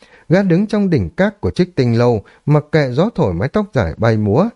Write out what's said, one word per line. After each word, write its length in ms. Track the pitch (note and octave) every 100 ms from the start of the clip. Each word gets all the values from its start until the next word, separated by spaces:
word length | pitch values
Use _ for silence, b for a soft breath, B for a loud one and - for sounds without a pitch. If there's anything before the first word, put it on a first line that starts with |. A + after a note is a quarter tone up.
| b b b
Gã 140 | F3+
đứng 240 | G3 E3+ G#3
trong 220 | G#3 G3
đỉnh 200 | D3+ E2+
cát 320 | - G3+ -
của 100 | F#2
Trích 240 | - B2+ -
Tinh 220 | B2 A#2
Lâu, 260 | A#2+ A2 b b -
mặc 180 | D3+ D3
kệ 200 | D#3+ C3+
gió 180 | B2 G#3 -
thổi 180 | A#2+
mái 160 | E2+ B2
tóc 160 | G#3+ G3+
dài 200 | C3+ E2+ D2
bay 200 | A2+ A2
múa, 320 | G#2 A2+ A3+